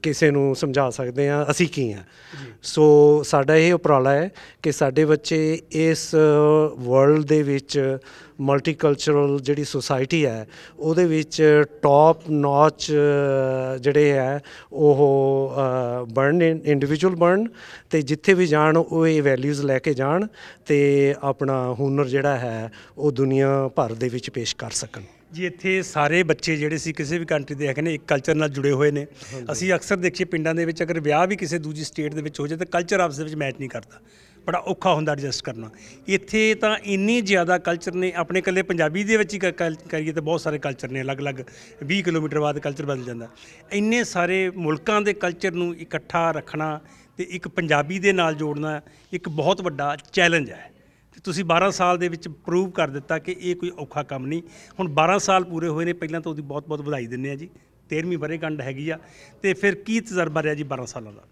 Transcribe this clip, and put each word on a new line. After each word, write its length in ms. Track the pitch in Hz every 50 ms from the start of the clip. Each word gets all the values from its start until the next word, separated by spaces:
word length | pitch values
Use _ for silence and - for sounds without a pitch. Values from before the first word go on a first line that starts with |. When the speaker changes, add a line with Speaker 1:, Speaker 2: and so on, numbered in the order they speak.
| -
Speaker 1:
ਕਿਸੇ 280 | 160 143 - 165 151
ਨੂੰ 240 | 143 143 139 139 135
ਸਮਝਾ 340 | - - 143 131 143 139 127
ਸਕਦੇ 400 | 117 - 131 123 123 135 143 143
ਹਾਂ 160 | 143 147 147 139
ਅਸੀਂ 160 | 147 - 180
ਕੀ 260 | 156 - 147 131 113 101
ਹਾਂ। 100 | 98 90
Speaker 2:
ਜੀ। 480 | _ _ - - - - 143 139 123 110 - -
Speaker 1:
ਸੋ 600 | - - 160 151 151 147 147 147 147 147 151 139
ਸਾਡਾ 320 | - - 143 139 135 156
ਇਹ 180 | 160 160 175 180
ਉਪਰਾਲਾ 380 | 170 175 - 151 131 127 135
ਹੈ 200 | 139 143 165 196 - - - - - _ -
ਕਿ 80 | 160
ਸਾਡੇ 340 | 135 - 151 139 131 156 156
ਬੱਚੇ 560 | 151 156 151 151 - 170 160 156 156 160 165 - _
ਇਸ 440 | - 156 160 160 160 156 - - - 156 156 151 147 151 151 151 151 156 151 151 -
ਵਰਲਡ 460 | - 127 120 127 135 135 143 151 156 151
ਦੇ 200 | 139 156 151 147
ਵਿੱਚ 540 | 139 143 139 139 - - 143 135 135 135 131 - - - - - - - -
ਮਲਟੀਕਲਚਰਲ 1000 | 135 135 139 139 135 160 151 - - 151 143 139 - 156 147 143 143 143 139 143
ਜਿਹੜੀ 240 | 131 131 147 143 147
ਸੁਸਾਇਟੀ 640 | - - 139 120 - 143 127 135 131 - 165 151
ਹੈ, 220 | 131 113 113 110 - - - - - - -
ਉਹਦੇ 260 | 147 156 160 170 180
ਵਿੱਚ 580 | 170 160 156 151 - - - 160 151 151 151 151 147 - -
ਟੌਪ 400 | - 147 139 143 151 160 165 160 165 165
ਨੌਚ 640 | 156 147 143 143 139 143 151 156 151 - - - 151 147 147 147 143 143 143 139 135 135 131 131 131 131 131 131 131 131
ਜਿਹੜੇ 320 | 120 143 139 147 147 143
ਹੈ 300 | 143 135 131 131 139 143 143 - - - - _ -
ਉਹ, 840 | - 156 147 143 131 147 139 139 139 135 135 135 135 135 135 127
ਅ, 500 | 139 135 131 127 127 123 120 120 127 123
ਬਣਨ, 360 | 117 113 131 135 139 151 180 170 165 160 160 -
ਇੰਡੀਵਿਜੂਅਲ 500 | 147 147 139 139 139 151 151 165 190 185
ਬਣਨ, 320 | 165 170 170 180 196 220 233 - - - - - - - _
ਤੇ 120 | - 160
ਜਿੱਥੇ 320 | 147 131 151 151 - - 190
ਵੀ 140 | 175 185
ਜਾਣ 300 | 165 151 151 151 156 156
ਉਹ 300 | 165 165 160 160 165 160
ਇਹ 160 | 160 160 156 143
ਵੈਲਿਊਜ਼ 380 | 143 135 127 127 143 147 139
ਲੈ 180 | 143 139 135 131
ਕੇ 140 | - 160 143
ਜਾਣ, 340 | 123 135 139 156 180 208 214 - - - - - _ _
ਤੇ 500 | - 151 143 143 143 143 139 139 139 139 - -
ਆਪਣਾ 500 | 139 135 - 139 135 135 131 127 127 123
ਹੁਨਰ 340 | 113 143 139 135 143 143
ਜਿਹੜਾ 300 | 127 127 139 135 143 139
ਹੈ 340 | 123 123 123 113 113 110 113 - - - - -
ਉਹ 140 | - 147 151
ਦੁਨੀਆ 560 | 135 120 135 135 135 135 135 135 139 139 135
ਭਰ 260 | 131 131 - 139 110 113
ਦੇ 160 | 113 123 127
ਵਿੱਚ 200 | 113 127 - -
ਪੇਸ਼ 260 | 107 127 117 - -
ਕਰ 160 | - - 117
ਸਕਣ। 300 | - - - 120 - 117 101 - _ _ _ _ 165
Speaker 2:
ਜੀ, 120 | 160 180
ਇੱਥੇ 360 | 175 175 180 - 190 190 190
ਸਾਰੇ 420 | 175 - - 156 147 147 160 175 185
ਬੱਚੇ 320 | 156 156 - - - 160
ਜਿਹੜੇ 220 | 151 147 151 156
ਸੀ 160 | 156 - 160 156
ਕਿਸੇ 240 | - 156 135 165
ਵੀ 80 | 175 170
ਕੰਟਰੀ 300 | 156 165 151 139 - 147
ਦੇ 120 | 135 147
ਹੈਗੇ 140 | 139 131 143
ਨੇ, 120 | 156 170 160
ਇੱਕ 100 | 147 -
ਕਲਚਰ 280 | - 151 143 131 - -
ਨਾਲ 140 | 151 156 151
ਜੁੜੇ 220 | 139 139 135 143
ਹੋਏ 200 | 143 131 147 147
ਨੇ। 160 | 147 143 143 147 - - - - -
Speaker 1:
ਹਾਂਜੀ। 120 | 131 120 117
Speaker 2:
ਅਸੀਂ 220 | 151 - 180 185 180
ਅਕਸਰ 220 | 170 - - 208
ਦੇਖੀਏ 300 | 185 175 180 175 - 185
ਪਿੰਡਾਂ 300 | 175 - 165 156 160 165
ਦੇ 100 | 165 170
ਵਿੱਚ 180 | 165 165 160 175
ਅਗਰ 160 | 160 175 165
ਵਿਆਹ 280 | 147 147 147 156 180
ਵੀ 80 | 185 208
ਕਿਸੇ 220 | 180 190 147 160 170
ਦੂਜੀ 240 | 151 156 156 151 156
ਸਟੇਟ 300 | - - - 151 151 147
ਦੇ 80 | 156
ਵਿੱਚ 180 | 147 151 147 -
ਹੋ 80 | 143
ਜਾਏ 100 | 147 165
ਤਾਂ 80 | 160 185
ਕਲਚਰ 340 | 175 - 175 175 165 208 190
ਆਪਸ 180 | 180 165 143
ਦੇ 60 | 135 160
ਵਿੱਚ 120 | 156 156
ਮੈਚ 200 | 151 143 135 131 -
ਨਹੀਂ 100 | 139 127
ਕਰਦਾ, 300 | - 117 110 _ - - _ _ _ _ _ _ _ - _
ਬੜਾ 120 | - 165 175
ਔਖਾ 340 | - 185 185 - - 190 170
ਹੁੰਦਾ 180 | 156 156 151
ਐਡਜਸਟ 320 | 147 143 139 139 120 - -
ਕਰਨਾ। 260 | - 123 113 113 110 - - - - - - -
ਇੱਥੇ 480 | - 190 190 196 - - 214 220 220 214
ਤਾਂ 220 | 214 220 214 214 208 -
ਇੰਨੀ 380 | 202 202 190 196 214 233 240
ਜ਼ਿਆਦਾ 360 | 220 190 202 185 175 165 180
ਕਲਚਰ 360 | 175 - 175 175 170 - 190 170
ਨੇ, 200 | 180 185 185 170
ਆਪਣੇ 240 | 175 170 - 180 185
ਇਕੱਲੇ 220 | 180 196 185 185
ਪੰਜਾਬੀ 420 | 185 185 185 170 160 151 156 190 208
ਦੇ 140 | 196 226
ਵਿੱਚ 160 | 214 208 - 202
ਹੀ 60 | 190
ਕ-, 60 | 196
ਕਲ-, 440 | 180 160 - 175 165 160 156 - -
ਕਰੀਏ 220 | - 156 156 160
ਤਾਂ 120 | 151 165 151
ਬਹੁਤ 180 | 156 170 156
ਸਾਰੇ 180 | - 160 151 147
ਕਲਚਰ 320 | - 143 131 - - 127
ਨੇ, 100 | 127 135
ਅਲੱਗ-ਅਲੱਗ 340 | 131 135 139 135 143 143 135 127 127 - - - - - - - 147
ਵੀਹ 200 | 139 180 202 180
ਕਿਲੋਮੀਟਰ 360 | 175 165 160 156 151 143 151
ਬਾਅਦ 200 | 147 147 147 147
ਕਲਚਰ 260 | - 147 139 139 151
ਬਦਲ 180 | 139 139 131 123
ਜਾਂਦਾ। 240 | 123 120 117 113 113 - - - - - - - -
ਇੰਨੇ 320 | 202 202 208 220 233 247 226
ਸਾਰੇ 460 | - - 185 175 175 185 190 190 185
ਮੁਲਕਾਂ 520 | 180 190 170 151 156 151 - - 214 208
ਦੇ 120 | 208 208 196
ਕਲਚਰ 380 | 208 - 175 170 175 - 190
ਨੂੰ 240 | 165 175 180 175 170
ਇਕੱਠਾ 560 | 165 165 - - 156 - - - 170 165 165
ਰੱਖਣਾ 480 | 156 151 - - - 151 156 156 151 151 - - - - _ _ _
ਤੇ 100 | - 180 -
ਇੱਕ 180 | 180 180 -
ਪੰਜਾਬੀ 520 | 170 - - 185 156 151 143 147 147 185 196
ਦੇ 140 | 180 202 196
ਨਾਲ 220 | 185 170 160 160
ਜੋੜਨਾ 460 | 151 156 151 147 147 151 156 151 147 - - _ _ _ _ -
ਇੱਕ 160 | 175 - 180
ਬਹੁਤ 320 | 151 156 139 160 202 -
ਵੱਡਾ 360 | 185 180 147 139 143 143 147 151 - - -
ਚੈਲੰਜ 380 | - 175 170 170 165 139 110
ਹੈ। 180 | 87 - - - _ _ _ _ _ _ _ _ _
ਤੇ 80 | - _
ਤੁਸੀਂ 220 | 196 160 165 196
ਬਾਰਾਂ 260 | 165 170 170 185 202
ਸਾਲ 260 | 185 - 185 175 180
ਦੇ 100 | 175 175
ਵਿੱਚ 200 | 175 165 160 165
ਪ੍ਰੂਵ 420 | 175 147 - _ - 170 180 190 190
ਕਰ 180 | 175 - 165
ਦਿੱਤਾ 320 | 143 135 143 139 - 160 160
ਕਿ 160 | 160 185 180 180
ਇਹ 140 | 175 180 175
ਕੋਈ 160 | 175 175 175 170 -
ਔਖਾ 240 | 147 - - 147 139
ਕੰਮ 220 | - 143 135 127
ਨਹੀਂ। 160 | 135 156 170 165 - - - - - - -
ਹੁਣ 100 | 190 175
ਬਾਰਾਂ 300 | 143 151 156 170 190 202
ਸਾਲ 240 | - - 190 190 180
ਪੂਰੇ 240 | 180 170 160 165
ਹੋਏ 180 | 170 151 156 170
ਨੇ, 80 | 170 170
ਪਹਿਲਾਂ 280 | 175 170 156 160 170
ਤਾਂ 100 | 160 170
ਉਹਦੀ 100 | 156 147
ਬਹੁਤ-ਬਹੁਤ 400 | 151 139 139 147 143 160 151 147
ਵਧਾਈ 260 | 147 147 147 135 120
ਦਿੰਦੇ 220 | 113 120 123 131 139
ਹਾਂ 60 | 139
ਜੀ। 140 | 139 160 180 _ - _ _ _ _ _ _
ਤੇਰਵੀਂ 280 | 156 151 160 180 175
ਵਰ੍ਹੇਗੰਢ 440 | 160 147 151 165 165 160 156 156 147
ਹੈਗੀ 280 | 123 131 135 131 147 160
ਆ, 100 | 160 160 - - - - - - - _
ਤੇ 120 | - 196 185
ਫਿਰ 220 | 180 - 202 185
ਕੀ 240 | 196 - - 220 226
ਤਜਰਬਾ 440 | - - 190 180 170 160 147 160 151
ਰਿਹਾ 100 | 156 151
ਜੀ 100 | 147 151
ਬਾਰਾਂ 220 | 135 139 127 127
ਸਾਲਾਂ 280 | 113 - 131 110 107 101
ਦਾ? 80 | 101 _ _